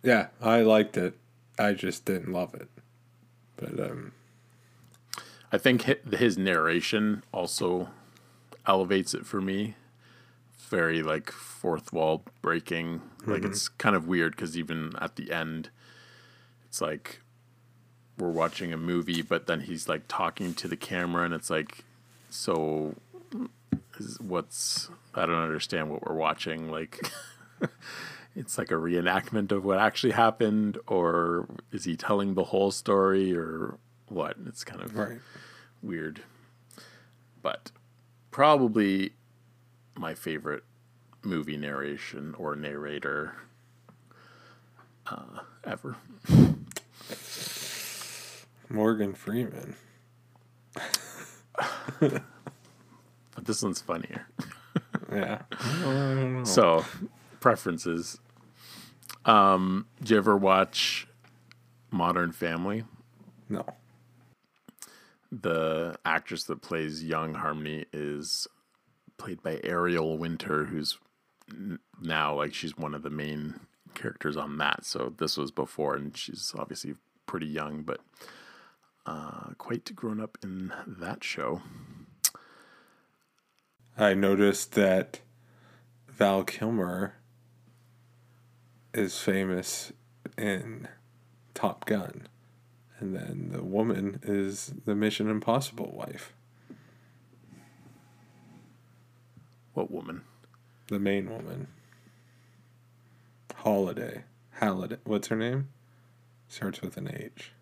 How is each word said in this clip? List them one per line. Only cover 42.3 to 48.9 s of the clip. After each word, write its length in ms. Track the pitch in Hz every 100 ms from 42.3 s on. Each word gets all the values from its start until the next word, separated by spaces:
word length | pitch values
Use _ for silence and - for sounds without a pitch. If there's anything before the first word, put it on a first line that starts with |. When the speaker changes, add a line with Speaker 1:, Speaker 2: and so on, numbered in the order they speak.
| -
Speaker 2:
or 160 | 76 73
narrator, 800 | 73 73 73 73 69 71 73 - - _ _ _ - - _ - - - - - _ - - _ -
uh, 340 | - - - - -
ever. 320 | - - 143 120 - - - - - - - - - - - - - - - - - - - - - - - - - - -
Speaker 1:
Morgan 460 | 107 110